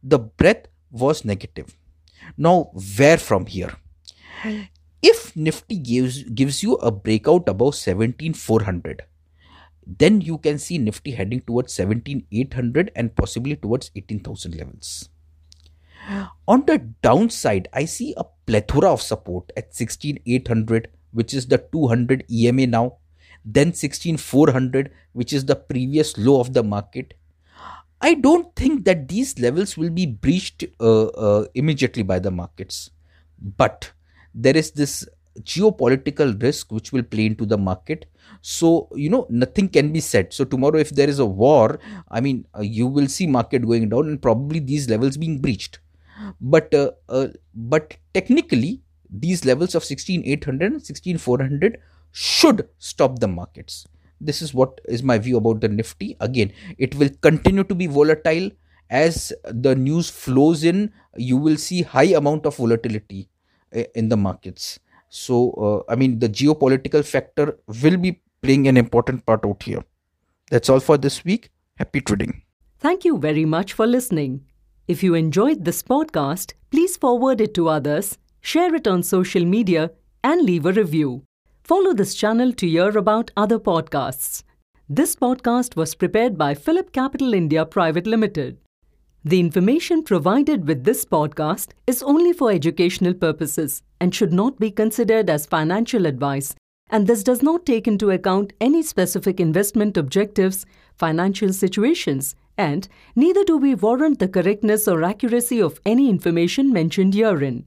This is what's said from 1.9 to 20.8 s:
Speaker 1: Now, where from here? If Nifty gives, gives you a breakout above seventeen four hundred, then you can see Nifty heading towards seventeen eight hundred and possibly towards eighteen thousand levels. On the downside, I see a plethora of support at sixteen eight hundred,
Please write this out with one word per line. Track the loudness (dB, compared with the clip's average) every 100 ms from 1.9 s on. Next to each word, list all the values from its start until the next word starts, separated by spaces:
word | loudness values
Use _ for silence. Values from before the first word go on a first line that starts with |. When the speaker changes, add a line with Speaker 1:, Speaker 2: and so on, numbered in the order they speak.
| _ _ _ -20 -2
Speaker 1:
Now, | 4 4 2 -10 -10 4
where | 6 6
from | 4 -2 -2
here? | -8 -10 -12 -20 _ -20 _ -20 -12 -10 -10 -12 _ _ _
If | 4 4 -2 -4
Nifty | -4 -4 _ -10
gives, | -2 -2 -2 -4
gives | -10 -2 -2 -2
you | -2 0
a | 0
breakout | -2 -2 0 4 2 2
above | 0 -2 0
seventeen | -4 -2 -2 -4 -10
four | -10 0 0
hundred, | 0 -6 -8 -14 -18 _ _ _ _ -20 -20 _ -20 2
then | 4 4
you | 0 -4
can | -2 -4
see | -6 -4
Nifty | -4 -4 -10
heading | -8 -6 -6
towards | -2 -4 -4
seventeen | -4 -2 -2 -4 -8 -6
eight | -4 -4
hundred | -4 -2 0 -2 -4
and | -2 0
possibly | 0 -4 -8 -8
towards | -4 -4 -6 -16
eighteen | -10 -10
thousand | -10 -14 -12 -12
levels. | -14 -16 -16 -16 -18 _ _ _ _ _ _ _ _ -20 -12 -10 -10 -10 2
On | 4 4
the | 0
downside, | -2 -2 4 4 2 0 -2 -2 -4
I | -6 -6
see | -6 -8 -8
a | -12 _ -2
plethora | -2 2 2 4
of | 2
support | -2 -8 -6 -10 -10 -14
at | -14 -10
sixteen | -10 -8 -8 -8 -2
eight | -2 0
hundred, | -2 0 -2